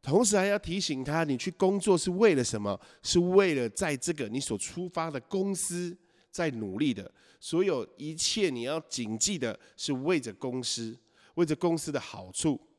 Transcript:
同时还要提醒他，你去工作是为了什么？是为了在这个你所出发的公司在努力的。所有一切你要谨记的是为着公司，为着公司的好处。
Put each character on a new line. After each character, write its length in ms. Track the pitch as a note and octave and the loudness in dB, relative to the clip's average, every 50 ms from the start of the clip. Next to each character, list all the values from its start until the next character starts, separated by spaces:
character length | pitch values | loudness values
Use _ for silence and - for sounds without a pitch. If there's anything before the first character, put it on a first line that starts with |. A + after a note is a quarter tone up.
同 240 | _ - C#3 G3 B3 | _ 2 4 4 4
时 120 | G3+ G#3 | 4 4
还 100 | G3+ F#3 | 2 2
要 100 | G3+ G3+ | 2 0
提 220 | G#3 - - E3 G3 | 0 -2 -4 -4 -4
醒 240 | F3+ - D3 C3 C3 | -2 -2 -4 -4 -4
他， 220 | C3+ D3 E3 E3 | -2 0 0 0
你 120 | D3+ C3+ | 0 0
去 140 | A#2+ - F#3 | -2 -2 -6
工 300 | F3 _ - F#3+ G3 G3+ | -2 _ 2 2 2 2
作 180 | - G#3 F#3+ E3+ | 4 4 4 4
是 100 | - F#3+ F3 | 4 0 0
为 240 | F#3 A3+ A3 F3 | 4 6 6 6
了 80 | C3+ B2 | 6 2
什 180 | - - G#2+ G#2 | 0 -2 -2 -2
么？ 180 | G2+ G2+ - - - - _ _ | -2 -4 -4 -6 -18 -20 _ _
是 160 | - - F3 | 2 2 4
为 380 | F3 F3+ F#3 G3 G3+ F#3 D#3 | 4 8 8 8 8 8 4
了 120 | C3+ B2 A2+ | 2 0 -2
在 260 | G2+ - F#3+ E3 D3 | -2 -2 -2 -2 -2
这 160 | C3 - - E3+ | -2 -2 -4 -4
个 160 | D3+ C3+ G#2 | -4 -4 -4
你 100 | G#2+ C3+ | -4 -4
所 180 | C#3 - A#2 | -4 -2 -4
出 320 | G2+ - - - E3+ F3+ F3+ | -4 -4 -8 -8 -8 -8 -6
发 220 | - E3+ D#3+ E3 | -4 -4 -4 -4
的 80 | D3 C3+ - | -4 -8 -10
公 300 | _ - F#3+ F#3+ G3 G3 | _ -2 0 0 0 0
司 460 | F3 - - F3 F3 F3 F3 F3 - _ _ _ _ _ _ | -2 -4 -4 -4 -4 -4 -6 -8 -10 _ _ _ _ _ _
在 180 | _ - F3 D#3+ C3 | _ -2 -2 -2 -2
努 260 | A2+ A2 G2+ F#2 G#2 | -4 -6 -6 -2 0
力 160 | D3 D3 A#2+ | 0 0 0
的。 180 | G2 F#2+ - _ _ _ - - _ | -2 -6 -14 _ _ _ -20 -20 _
所 240 | - - - E3 F#3 | -10 -2 0 2 2
有 200 | G3 E3 C3 A2+ - - | 2 2 0 -2 -6 -10
一 180 | - C#3+ D3+ D#3+ | -12 -12 -10 -6
切 340 | D#3+ - - - A3+ G#3 F3 | -2 -2 -2 0 2 0 0
你 140 | C3 A#2+ A#2 | 0 -2 -4
要 160 | B2+ D3 E3 D#3 | -2 -4 -4 -6
谨 360 | _ - - A#2+ G#2+ A2 A2+ | _ -8 -6 -4 -4 -2 -2
记 180 | - - G#3 | 0 -2 0
的 220 | E3 B2+ A#2 G#2+ - - - _ | 0 -2 -4 -4 -6 -12 -20 _
是 160 | - - - C#3+ | -10 -4 -4 -2
为 280 | B2+ C3 D#3 F#3 D#3+ | -2 0 0 0 0
着 120 | B2 A#2 G2+ | 0 -4 -10
公 280 | - - C3 B2 C3 B2 | -8 -6 -6 -4 -4 -4
司， 340 | - - - A#2 A2+ A2+ B2+ _ _ _ _ _ - _ | -4 -4 -4 -6 -8 -10 -12 _ _ _ _ _ -14 _
为 100 | - F3 | 0 0
着 120 | D#3 D#3 | 0 0
公 200 | - - F3 E3 | 0 2 0 0
司 140 | E3 - - | 0 -2 -4
的 80 | D3 C#3 | -4 -4
好 320 | - - - G2+ F#2 F2+ | -6 -6 -14 -14 -14 -10
处。 300 | F2+ - - D#3+ C#3+ - - _ _ | -8 -2 0 0 0 0 -4 _ _